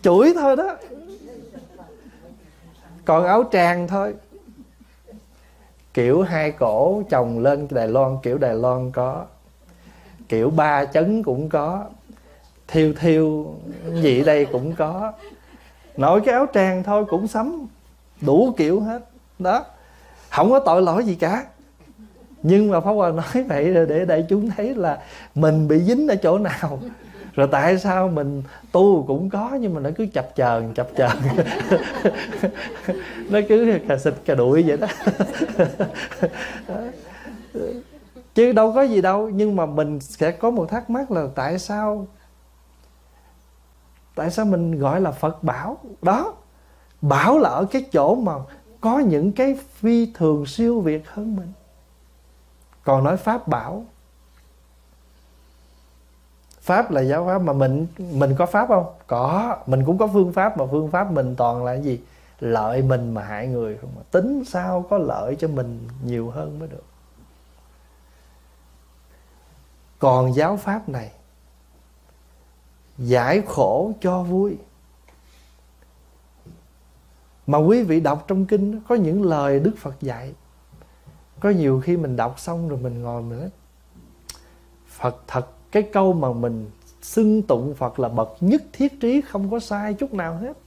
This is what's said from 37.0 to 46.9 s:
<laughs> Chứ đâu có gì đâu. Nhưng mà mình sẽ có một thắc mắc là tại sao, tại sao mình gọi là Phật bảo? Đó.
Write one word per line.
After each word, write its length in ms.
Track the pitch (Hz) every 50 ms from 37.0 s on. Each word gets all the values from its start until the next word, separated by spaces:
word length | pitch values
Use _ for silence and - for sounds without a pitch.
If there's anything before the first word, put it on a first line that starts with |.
| - - - - - 294 240 214 - - -
<laughs> 60 | 226 - - 247 240 - - - - - - _ 254 247 _ _
Chứ 160 | 226 233 247
đâu 200 | 247 220 220 220 220
có 80 | 262
gì 200 | 277 269 226 202
đâu. 280 | 185 185 190 202 220 220
Nhưng 260 | 202 190 214 214 202
mà 100 | 185 165
mình 340 | 151 147 151 151 147 151 143
sẽ 320 | 135 - - - 165 160
có 200 | 170 170 - 233
một 180 | 247 226 165 165
thắc 200 | 208 233 240 -
mắc 220 | 233 247 277 262
là 160 | 214 170 151 135 135
tại 240 | 139 131 143 170 185
sao, 480 | 185 - 208 208 214 214 208 208 196 190 - _ _ _ _ _ _ _ _ _ _ _ _ _ _ _ _ _ _ _ _ _ _ _ _ _ _ _ _ _ _ _ _ _ _ _ _ _ _ _ _
tại 160 | - 151 170
sao 140 | 170 - 220
mình 340 | 208 190 175 170 165 165 147
gọi 220 | 135 135 147 185
là 100 | 190 165
Phật 320 | 139 - - 156 156 - -
bảo? 340 | 151 123 127 139 202 269 - - - - -
Đó. 320 | - 170 196 247 330 440 427 - _ _ _ _ _ _ _ _ _ _